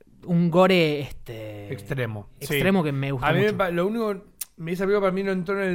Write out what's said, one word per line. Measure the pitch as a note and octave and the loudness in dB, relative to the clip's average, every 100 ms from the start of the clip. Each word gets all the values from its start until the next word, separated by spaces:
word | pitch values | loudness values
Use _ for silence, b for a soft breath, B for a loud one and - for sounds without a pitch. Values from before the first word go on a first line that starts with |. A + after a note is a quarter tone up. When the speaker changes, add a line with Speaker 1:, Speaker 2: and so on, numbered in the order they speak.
| _ - | _ -14
Speaker 1:
un | - E3+ F3 | 0 2 4
gore, | E3+ F#3 F#3 D#3+ D3 | 6 6 6 4 0
este, | C3 - - A2+ G#2+ G#2 G2+ | -6 -10 -14 -12 -12 -12 -10
Speaker 2:
Extremo, | C3+ - C3+ A#2 G#2+ - - | -10 -6 -4 -4 -6 -12 -12
sí. | C#3 | -4
Speaker 1:
extremo | C#3+ F3 G3 | 0 2 2
que | D3+ | 2
me | C#3 C#3 | -2 -2
gustó | C3+ C#3+ | -2 2
Speaker 2:
A | |
mí | E3+ | 4
me | G#3 | 2
Speaker 1:
mucho. | F#3+ | 2
Speaker 2:
pa-, | F#3 | 0
lo | E3+ F#3 | 0 0
único, | A3+ A3 F#3+ - - - - E3 | 0 -4 -4 -10 -16 -16 -12 -6
esa | F3+ | -2
película | F#3+ G#3 | 0 2
para | G3 | 2
mí | F#3 | 0
no | G3 | 0
entró | F#3+ F3+ G3 | -2 -2 -2
en | F#3+ | 0